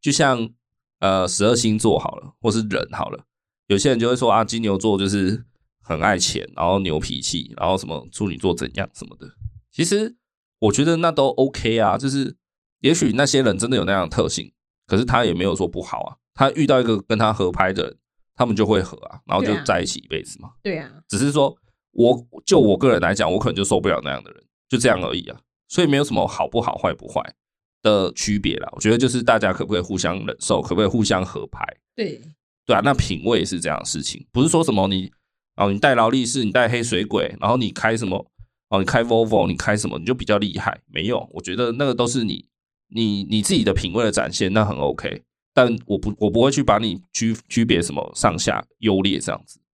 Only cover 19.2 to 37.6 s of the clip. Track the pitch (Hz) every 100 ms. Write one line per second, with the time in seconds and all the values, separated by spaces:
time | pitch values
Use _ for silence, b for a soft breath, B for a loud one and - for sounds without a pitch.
19.2 | - - 262 104 - 90 92 - - 80
20.2 | - - - _ 202 165 147 - _ 101
21.2 | 139 143 139 - _ _ _ - 120 123
22.2 | - - - 190 110 92 131 110 87 101
23.2 | 80 92 113 85 98 110 101 85 73 65
24.2 | 50 - _ _ _ 123 123 98 90 90
25.2 | 85 - _ _ _ - 170 139 143 -
26.2 | - - - 113 - - 90 - - -
27.2 | - _ _ _ _ _ 110 104 92 -
28.2 | - 104 98 - - - 107 117 127 123
29.2 | 120 113 190 185 - 90 90 92 85 92
30.2 | 104 - - 101 - 90 101 117 104 95
31.2 | 92 - - - - - _ - 202 139
32.2 | 131 - _ _ - 113 143 135 - 87
33.2 | 98 113 - 90 82 76 - 76 69 -
34.2 | - 123 151 165 156 107 95 95 92 _
35.2 | _ _ _ - 98 98 143 123 113 131
36.2 | 120 131 110 127 117 120 120 113 107 104
37.2 | - - 101 123